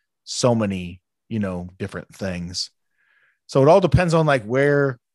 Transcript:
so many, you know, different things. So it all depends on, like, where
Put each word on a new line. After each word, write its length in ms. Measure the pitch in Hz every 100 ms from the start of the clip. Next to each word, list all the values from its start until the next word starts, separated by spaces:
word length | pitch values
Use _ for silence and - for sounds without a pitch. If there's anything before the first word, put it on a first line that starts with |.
| _ _
so 300 | - - 127
many, 460 | 117 104 95 90 95 _ _ -
you 100 | 113
know, 280 | 98 90 90 92
different 360 | 107 92 -
things. 560 | - 98 90 87 92 - _ _ _ _ _ _ _ -
So 160 | 139
it 60 | 135
all 120 | 190
depends 340 | 180 - 180
on, 100 | 165 156
like, 180 | 135
where 540 | 101 127 143 143 139 120 _